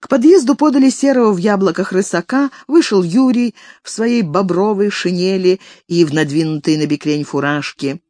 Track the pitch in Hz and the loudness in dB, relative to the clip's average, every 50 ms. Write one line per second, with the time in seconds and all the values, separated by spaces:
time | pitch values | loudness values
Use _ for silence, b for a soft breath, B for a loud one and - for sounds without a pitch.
0 | - - - 269 233 302 359 381 269 233 285 - 294 302 254 277 269 269 247 - | -4 -2 -2 2 6 6 6 6 4 2 0 2 2 2 2 4 2 2 2 2
1 | - 277 277 254 240 220 208 175 170 214 208 196 196 185 165 - 185 - 190 185 | 0 0 2 2 2 2 2 0 0 0 0 2 0 -2 0 -2 -4 -2 -2 -2
2 | 202 - - 170 170 _ - 262 277 277 B B B B 269 339 302 - 220 196 | -2 -2 -4 -6 -4 _ -2 -2 -2 -2 B B B B 2 2 2 2 0 0
3 | 180 170 160 247 262 254 247 240 240 240 - B B B B B B - - - | 0 2 0 2 2 2 2 0 0 -2 -4 B B B B B B -16 -8 -4
4 | 220 233 240 240 220 156 143 180 202 185 175 170 196 214 214 196 208 208 202 - | -2 0 0 0 -2 -2 -2 -2 -2 0 0 0 0 0 0 0 -2 -2 -2 -4
5 | - 180 180 175 175 185 190 190 185 180 180 196 B B B B B _ 175 170 | -4 -4 -2 0 -2 -2 -2 0 0 0 0 0 B B B B B _ 2 2
6 | 175 156 139 156 156 147 139 156 165 156 156 151 - - 156 156 151 147 147 147 | 2 2 2 -2 -2 0 0 -2 -2 -2 -4 -4 -2 -2 -2 -2 0 -2 -4 -4
7 | - 151 151 151 147 - - 143 143 143 147 147 143 - - _ - 139 135 175 | -2 -4 -4 -4 -4 -6 -6 -4 -2 -2 -4 -4 -6 -8 -12 _ -8 -8 -8 -8
8 | _ _ | _ _